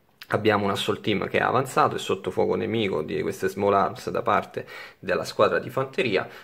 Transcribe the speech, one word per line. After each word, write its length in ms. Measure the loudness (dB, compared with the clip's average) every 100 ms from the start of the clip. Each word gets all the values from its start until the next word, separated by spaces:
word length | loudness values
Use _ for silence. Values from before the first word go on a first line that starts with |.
| _ -20 -2
Abbiamo 340 | 2 4 4 2
un 40 |
assault 320 | -2 -2 -2
team 260 | 0 0 0
che 120 | 2
è 20 |
avanzato 540 | 2 2 2 2 2 2
e 20 |
sotto 320 | -2 -2 -2
fuoco 240 | 0 0
nemico 480 | 0 0 0 0 -2
di 180 | -2 -4
queste 240 | -4 -2 -4
small 260 | 0 4
arms 380 | 4 2 -2 -6
da 100 | -2
parte 460 | 2 0 0 -8 -12 -14 -18 -10
della 240 | -4 -2
squadra 340 | -2 2 2 2
di 140 | -2
fanteria. 580 | -4 -4 -2 0 0 -2 -10